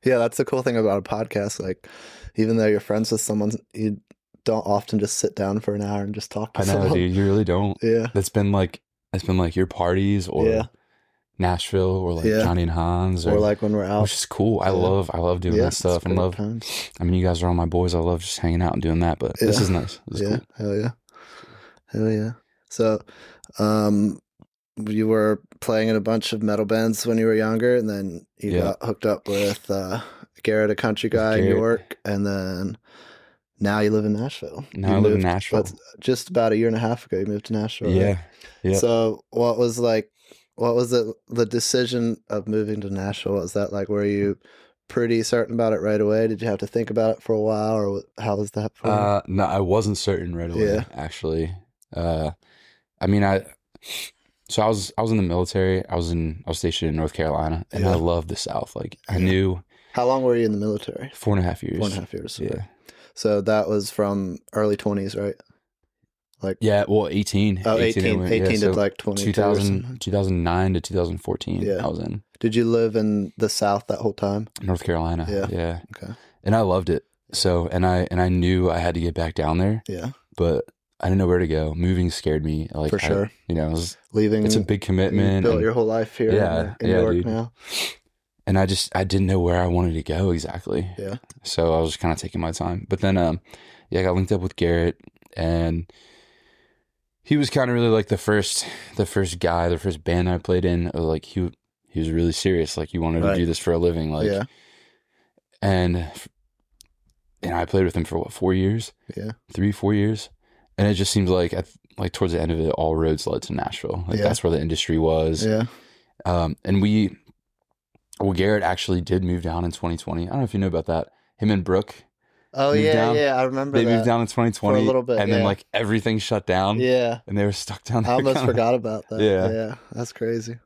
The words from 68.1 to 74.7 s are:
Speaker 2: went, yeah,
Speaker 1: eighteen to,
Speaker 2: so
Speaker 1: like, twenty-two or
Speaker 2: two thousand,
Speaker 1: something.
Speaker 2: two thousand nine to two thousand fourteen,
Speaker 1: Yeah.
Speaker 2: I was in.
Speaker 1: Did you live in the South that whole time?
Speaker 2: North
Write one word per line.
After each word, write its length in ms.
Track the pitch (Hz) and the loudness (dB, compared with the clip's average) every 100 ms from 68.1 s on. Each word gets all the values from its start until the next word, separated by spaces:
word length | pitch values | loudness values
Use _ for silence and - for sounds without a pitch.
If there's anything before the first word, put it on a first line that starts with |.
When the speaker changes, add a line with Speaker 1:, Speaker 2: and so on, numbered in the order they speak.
| 101 | 0
Speaker 2:
went, 100 | 90 | 0
yeah, 60 | 113 | 2
Speaker 1:
eighteen 240 | 95 110 | 2 2
to, 60 | 101 | 2
Speaker 2:
so 40 | |
Speaker 1:
like, 240 | 92 101 - | 2 0 -2
twenty-two 340 | - 101 104 | -6 -2 -2
or 20 | |
Speaker 2:
two 80 | 101 | 2
thousand, 420 | 101 104 101 95 | 2 2 2 0
Speaker 1:
something. 140 | 123 127 | -4 -10
Speaker 2:
two 120 | - | -2
thousand 320 | 101 95 90 | 0 0 0
nine 300 | 85 85 95 | 2 2 2
to 60 | 90 | 0
two 140 | - | -2
thousand 240 | 92 85 87 | -2 -2 -4
fourteen, 440 | - - - 90 | -6 -6 -4 -4
Speaker 1:
Yeah. 220 | - 95 | -2 -2
Speaker 2:
I 40 | - | -2
was 100 | 82 | -4
in. 240 | 82 104 _ _ | -6 -8 _ _
Speaker 1:
Did 160 | 113 | 0
you 100 | 110 | 2
live 300 | 117 117 113 | 2 2 2
in 380 | 110 107 104 98 - | 2 0 0 -2 -2
the 120 | 107 | -2
South 400 | - 104 101 - | 0 0 0 -2
that 100 | - | -2
whole 140 | 113 | -2
time? 340 | 98 101 101 110 - | -2 -2 -2 -6 -10
Speaker 2:
North 220 | 95 | -4